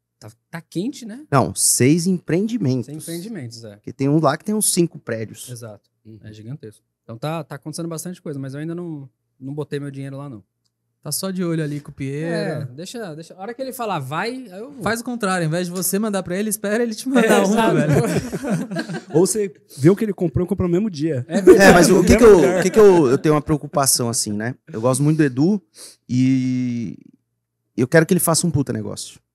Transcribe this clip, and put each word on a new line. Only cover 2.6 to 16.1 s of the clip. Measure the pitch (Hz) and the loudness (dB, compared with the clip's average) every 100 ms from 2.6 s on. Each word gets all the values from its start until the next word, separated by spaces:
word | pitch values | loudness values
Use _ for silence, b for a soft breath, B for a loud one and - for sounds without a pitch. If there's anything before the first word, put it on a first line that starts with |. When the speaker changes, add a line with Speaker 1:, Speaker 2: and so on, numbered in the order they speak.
| 147 127 113 | -2 -2 -6
Speaker 1:
Seis | 151 | -14
empreendimentos, | - 170 202 202 123 117 | -12 -12 -10 -12 -12 -14
é. | 113 101 | -18 -16
Speaker 2:
Porque | - | -18
tem | - 135 | -4 0
um | 156 | 2
lá | 147 156 | 2 0
que | |
tem | - | -4
uns | 214 - | -2 0
cinco | 185 170 147 | 0 -2 -4
prédios. | - 113 110 113 - | -10 -8 -8 -14 -16
Speaker 1:
Exato. | 120 113 101 _ _ | -16 -16 -20 _ _
Speaker 3:
Uhum. | 110 110 | -20 -20
Speaker 1:
É | 107 | -20
gigantesco. | 107 110 151 107 - _ _ | -18 -16 -16 -16 -20 _ _
Então | - 117 | -18 -10
tá, | 147 165 | -8 -8
tá | - 139 | -10 -14
acontecendo | 156 151 170 | -14 -10 -10
bastante | 160 175 180 | -10 -12 -12
coisa, | 175 139 | -12 -10
mas | 135 | -10
eu | 139 | -10
ainda | 160 | -10
não, | 170 175 151 131 _ _ _ | -10 -10 -12 -16 _ _ _
não | 135 | -12
botei | 147 139 143 | -10 -8 -8
meu | 143 | -10
dinheiro | 139 139 135 | -12 -12 -12
lá, | 143 | -14
não. | 110 _ _ _ _ _ _ | -16 _ _ _ _ _ _
Speaker 4:
Tá | 147 | -10
só | 143 190 | -8 -6
de | 185 | -4
olho | 170 165 | -2 -2
ali | 147 147 | -4 -8
com | 147 | -12
o | |
Piero. | - 135 143 165 165 156 151 | -10 -8 -6 -4 -4 -4 -6
Speaker 1:
É, | |
deixa, | 120 131 180 247 202 | -8 -12 -14 -12 -12
deixa. | 151 160 | -12 -16
A | 180 | -14
hora | 202 | -14
que | 233 | -10
ele | 262 | -10
falar, | 254 226 170 | -6 -4 -4
"Vai", | 131 156 220 262 240 | -4 -6 -6 -8 -14
aí | 180 | -16
eu | 262 | -16
vou. | 277 | -6
Speaker 4:
Faz | 196 233 | -4 -4
o | |
contrário, | 240 240 196 185 | -6 -4 -2 0
ao | 160 | 0
invés | 170 180 | -2 -4
de | |
você | 180 175 196 | -4 -2 -2
mandar | 220 | -2